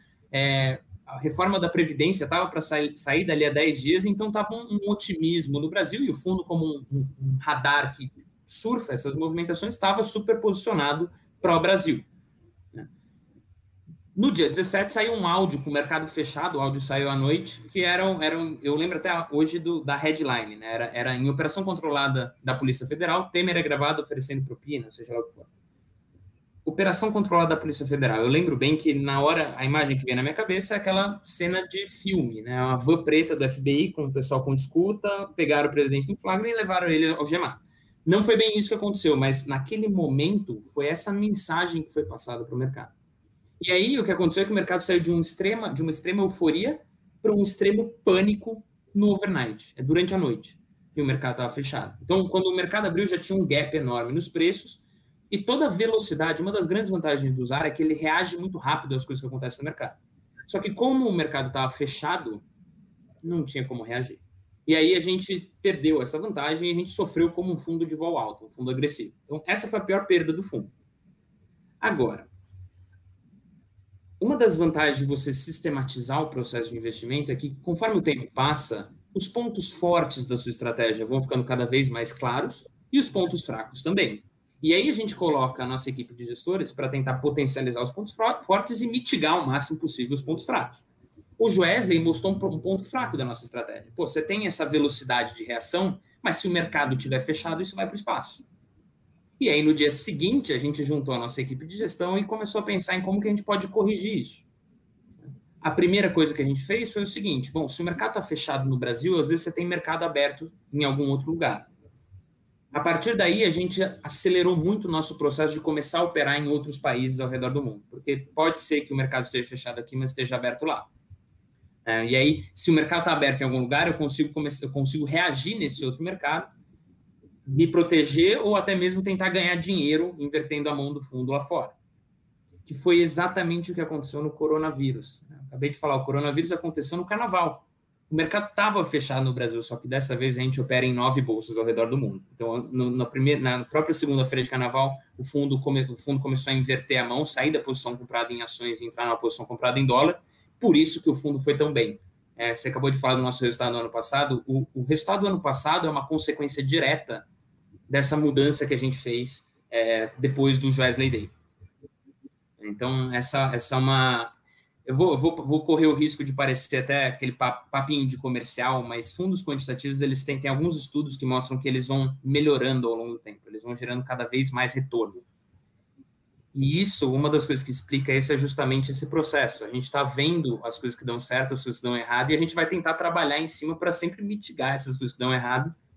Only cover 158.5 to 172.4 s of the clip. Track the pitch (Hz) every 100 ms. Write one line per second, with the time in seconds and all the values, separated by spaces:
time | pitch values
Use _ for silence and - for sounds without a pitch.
158.5 | 143 143 131 131 131 123 120 123 - -
159.5 | _ _ 117 113 113 110 - 135 135 139
160.5 | 131 135 135 127 123 135 117 101 _ _
161.5 | _ - _ - _ 277 _ - _ _
162.5 | _ 107 104 127 131 127 123 127 139 135
163.5 | 120 - 135 131 135 131 123 117 - _
164.5 | _ _ _ - 135 180 135 160 160 135
165.5 | 151 151 160 160 143 151 - 139 135 135
166.5 | 131 - 131 131 139 131 135 127 - 123
167.5 | - - 139 135 147 131 127 131 123 117
168.5 | - 123 127 120 117 113 - 185 175 -
169.5 | 139 135 127 143 139 139 131 - 135 139
170.5 | 135 170 160 - 147 147 131 131 127 127
171.5 | 131 135 127 127 135 131 135 131 143